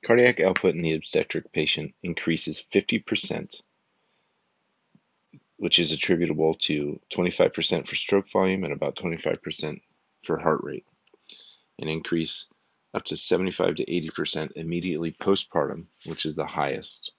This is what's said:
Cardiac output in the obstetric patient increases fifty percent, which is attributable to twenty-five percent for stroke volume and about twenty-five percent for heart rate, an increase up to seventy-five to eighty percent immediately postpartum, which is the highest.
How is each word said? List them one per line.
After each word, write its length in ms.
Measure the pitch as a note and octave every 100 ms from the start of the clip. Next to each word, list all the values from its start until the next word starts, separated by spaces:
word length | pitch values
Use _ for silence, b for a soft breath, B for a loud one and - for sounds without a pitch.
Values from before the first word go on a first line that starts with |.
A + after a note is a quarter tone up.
Cardiac 360 | - A#2+ B2 A#2+
output 360 | F2+ F#2 F#2+ E2
in 60 |
the 140 | E2+ D#2
obstetric 560 | - D#2+ - - -
patient 400 | - D#2 - D#2 -
increases 560 | F2+ E2 - E2 - D#2
fifty 400 | - G2 - -
percent, 600 | - G#2+ - - - - _ _ _ _ _ _ _ _ _ _ _ _ _ _ _ _ _ - _ _
which 220 | F2 -
is 140 | E2
attributable 640 | D#2 - F2 E2+ D#2 D#2+ E2
to 440 | - D2+ D2 D2+ _
twenty-five 440 | - F2 - F#2
percent 340 | - - F2+ -
for 80 | -
stroke 320 | - G2+ F#2+
volume 380 | G#2 F#2+ F#2+ F2
and 80 |
about 240 | C#2+ D2 -
twenty-five 440 | F2+ E2 - -
percent 400 | - - D#2 D2 _ _ _ _
for 140 | - E2
heart 240 | E2 D#2
rate, 220 | - C2+ - _ _ _ _ B B B B -
an 80 | D#2
increase 600 | D#2+ - E2+ D#2+ - - _ _ _ _
up 120 | - -
to 100 | A2
seventy-five 600 | - F2+ F#2 - F2+ D#2+
to 140 | E2
eighty 200 | F2 D#2+
percent 440 | - D#2 D#2+ D#2 -
immediately 560 | D#2+ F2 F2+ D#2 E2
postpartum, 760 | - G2+ G2 - E2 C#2+ D2+ F2 _ -
which 180 | D#2+ D#2
is 100 | D2
the 100 | D2+
highest. 680 | - C#2+ C#2 - - -